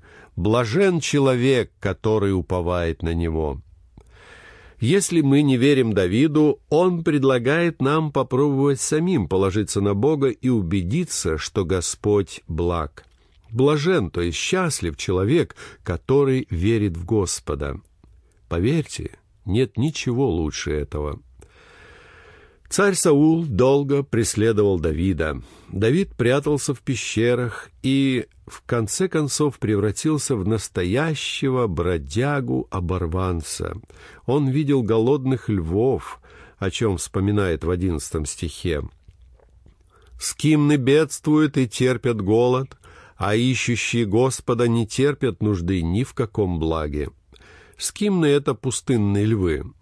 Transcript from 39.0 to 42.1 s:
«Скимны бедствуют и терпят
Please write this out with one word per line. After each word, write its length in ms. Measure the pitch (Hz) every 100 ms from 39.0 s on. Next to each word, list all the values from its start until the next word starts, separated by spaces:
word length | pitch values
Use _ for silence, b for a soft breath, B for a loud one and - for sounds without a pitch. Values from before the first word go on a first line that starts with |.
| _ - - - _ _ - _ _ b b b
«Скимны 580 | - - 147 151 147 147
бедствуют 800 | 127 147 160 - - 151 156 143
и 100 | 123
терпят 540 | - 127 123 123